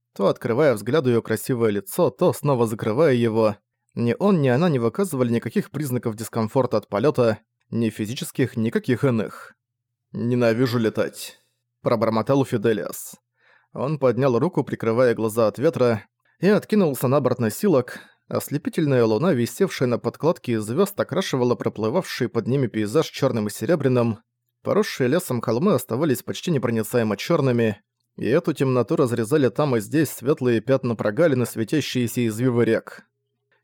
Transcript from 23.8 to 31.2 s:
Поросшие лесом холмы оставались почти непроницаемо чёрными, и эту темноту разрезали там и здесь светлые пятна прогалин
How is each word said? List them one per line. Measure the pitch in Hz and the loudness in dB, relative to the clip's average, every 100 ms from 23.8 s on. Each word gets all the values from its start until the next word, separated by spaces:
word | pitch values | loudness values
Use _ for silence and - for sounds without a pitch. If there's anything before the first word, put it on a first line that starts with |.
| 131 123 117 104 _ _ _ _ | 2 2 2 -2 _ _ _ _
Поросшие | - 143 214 - 123 | -2 0 0 0 0
лесом | 160 - 120 | 0 -2 -4
холмы | 120 117 185 | -2 0 2
оставались | 156 - 113 165 180 | 0 -2 -2 0 -2
почти | - 101 - | -4 -8 -2
непроницаемо | 147 120 113 107 123 110 101 | -2 0 -2 -2 0 0 -2
чёрными, | - 170 135 120 113 101 _ _ _ - | 0 0 2 2 2 -2 _ _ _ -6
и | 104 | 0
эту | 143 170 | 0 0
темноту | 147 131 127 117 160 | -2 0 0 0 0
разрезали | 135 117 110 156 127 | 0 0 0 2 2
там | - 147 120 | 0 0 -2
и | |
здесь | 107 139 151 | -2 -2 -2
светлые | - 117 151 123 117 | -2 -4 0 2 0
пятна | 104 135 123 110 | 2 0 0 -2
прогалин | 107 104 | -2 2